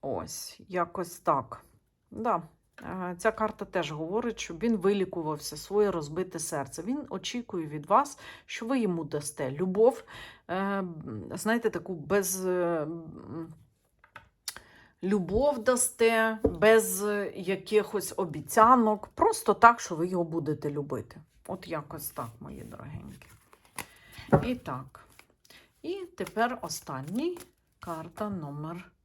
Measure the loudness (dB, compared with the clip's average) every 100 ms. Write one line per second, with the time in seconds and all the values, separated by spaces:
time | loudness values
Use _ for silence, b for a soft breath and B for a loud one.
0 | -4 -6 -6 -10 -12 -16 -6 -2 -2 -4
1 | -10 -4 0 0 0 -14 -18 _ _ _
2 | _ -6 -2 -2 -4 _ _ -16 -12 -8
3 | -8 -2 -2 0 -4 -4 -6 -4 -4 -6
4 | -4 -4 -4 -6 -10 -4 0 2 2 2
5 | 0 -2 -4 -6 -8 -12 -2 2 4 2
6 | -4 -6 -6 -6 -6 -4 -6 -8 -4 -4
7 | -4 -8 -6 -8 -6 -8 -6 -8 4 4
8 | 4 -6 B B B -10 0 2 2 0
9 | -2 -4 -6 -4 -4 -2 -2 6 6 6
10 | -12 B B B -6 -2 -2 -2 -4 -8
11 | -10 -10 -8 -4 0 2 0 -2 -8 -10
12 | 0 0 2 -2 0 0 2 0 -2 -6
13 | -12 -16 -12 -10 -10 -16 -20 _ _ _
14 | _ -20 _ _ -16 B B B B B
15 | 0 0 2 2 2 2 2 2 0 4
16 | 4 6 2 2 -2 4 8 8 6 -2
17 | -2 -2 -4 -6 -4 -4 2 2 2 -4
18 | -4 -4 -4 -4 0 8 10 10 6 2
19 | -4 2 4 4 2 8 8 8 -2 -2
20 | 0 0 0 -2 -2 -2 -2 -4 -6 -6
21 | -8 -16 -20 _ -10 -10 -6 -8 -8 -12
22 | -12 -10 -12 -12 -16 -14 -16 -16 -14 -14
23 | -14 -18 -20 -20 _ -20 B B B B
24 | B B B 2 4 -4 -6 -8 -10 -20
25 | -20 -20 _ _ _ B B B -8 -8
26 | -10 -8 -6 0 0 -2 -8 -10 -8 -8
27 | -4 -2 -2 -4 -14 _ _ _ -10 -10
28 | -10 -8 -6 -4 -6 -8 -8 -10 -14 _